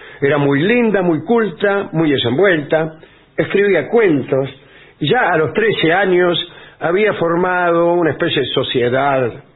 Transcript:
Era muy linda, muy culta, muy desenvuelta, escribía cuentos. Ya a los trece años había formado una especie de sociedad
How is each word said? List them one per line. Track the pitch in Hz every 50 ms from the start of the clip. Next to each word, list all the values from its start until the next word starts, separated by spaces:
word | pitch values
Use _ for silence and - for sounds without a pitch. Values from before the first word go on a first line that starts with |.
| - - - -
Era | 143 139 151 147
muy | 143 139 139 139
linda, | 160 208 240 247 240 220 196 196
muy | 180 175 160 147 -
culta, | - 233 233 220 196 160 - 196 202 196 196 - -
muy | 156 160 165 151
desenvuelta, | 139 123 117 117 123 151 196 202 175 156 143 - 165 156 160 160 - - - - - - _ _ -
escribía | - 160 - - 196 202 202 190 160 139 -
cuentos. | - 240 226 185 156 135 117 - 139 131 139 127 - - - - - - - - - -
Ya | 156 139 220 254 233 175
a | 175 160
los | 156 156 -
trece | 214 220 220 185 - 180 160 165
años | 190 202 190 180 180 180 175 170 160 - - - - - - - -
había | - 165 175 196 214 208 -
formado | - 170 170 170 170 180 180 180 180 175 175 170 170 170 170 170
una | 175 170 156
especie | 131 - 175 160 123 151
de | 127 117
sociedad | - 143 123 - - 131 120 123 120 131 139 143 135 131 127 113 - - - _ -